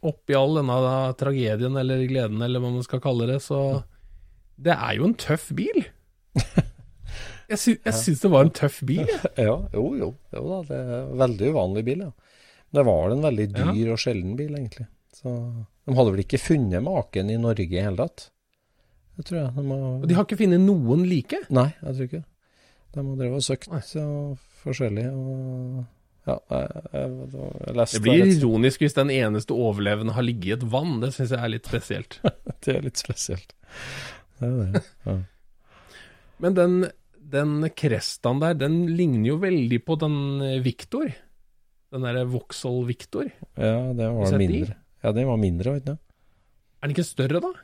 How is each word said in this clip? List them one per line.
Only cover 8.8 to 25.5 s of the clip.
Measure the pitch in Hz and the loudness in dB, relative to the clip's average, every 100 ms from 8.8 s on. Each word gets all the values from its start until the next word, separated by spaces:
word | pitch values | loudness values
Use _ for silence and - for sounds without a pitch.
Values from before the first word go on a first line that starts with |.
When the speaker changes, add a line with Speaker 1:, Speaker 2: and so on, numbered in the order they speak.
Speaker 1:
bil, | 127 160 | -2 0
jeg. | - 392 - | 0 0 -2
Speaker 2:
<laughs> | - | 0
Ja, | 110 131 - | 0 0 -2
jo, | 101 135 | -2 -2
jo. | 135 82 135 - | -2 -6 -8 -14
Jo | - | -10
da, | 143 190 | -6 -6
det | 151 131 | -6 -8
er | 127 120 | -6 -6
en | 135 127 | -6 2
veldig | 131 107 113 | 2 2 0
uvanlig | 156 90 101 | 2 2 0
bil, | 113 151 | -2 -4
ja. | 190 - _ _ _ _ _ | -6 -12 _ _ _ _ _
Det | 143 127 | 4 6
var | 87 85 | 6 4
en | 131 | 2
veldig | 151 113 107 | 0 0 -2
Speaker 1:
Ja. | 101 160 | 0 0
Speaker 2:
dyr | 107 113 | 2 0
og | 113 | 0
sjelden | - 107 90 120 | -2 -2 -4 -4
bil, | 147 147 | -6 -6
egentlig. | 123 - 117 _ _ | -8 -10 -16 _ _
Så | - 127 123 120 117 110 _ | -12 -8 -6 -6 -10 -12 _
de | - | -2
hadde | 131 117 | 4 4
vel | 95 | 4
ikke | 95 - | 0 -2
funnet | - 160 113 90 | 2 4 4 0
maken | 139 180 - - 98 | 0 -2 -2 -2 0
i | 113 | 0
Norge | 117 110 90 | 0 0 -2
i | 90 | -2
hele | 101 90 | -2 -2
tatt. | 156 - - _ _ _ _ _ _ _ _ - | -4 -6 -20 _ _ _ _ _ _ _ _ -16
Det | 156 | -8
tror | 170 | -4
jeg. | 139 | -4
De | 127 139 | -4 -4
har | 135 135 131 | -4 -4 -2
Speaker 1:
Og | 156 | 2
de | 175 | 4
har... | 208 | 4
ikke | 202 | 2
funnet | 208 175 | 4 6
noen | 190 190 117 143 180 | 6 6 4 4 4
like? | 170 - 370 - | 2 0 -6 2
Speaker 2:
Nei, | 131 135 - | 4 4 0
jeg | 156 | -8
tror | 131 127 | -6 -6
ikke | 160 | -8
det. | 151 _ _ _ _ _ _ | -12 _ _ _ _ _ _
De | 151 | -8
har | 139 135 | -6 -4
drevet | 123 135 | -2 -2
og | 131 | -2
søkt | 135 - | -4 -4
Speaker 1:
Nei. | 165 | -10
Speaker 2:
så | - 160 151 147 143 135 _ _ | -8 -6 -6 -6 -6 -10 _ _
forskjellig, | - 131 120 104 120 | -8 -2 -2 -2 -4
og... | 135 131 131 131 | -4 -6 -6 -6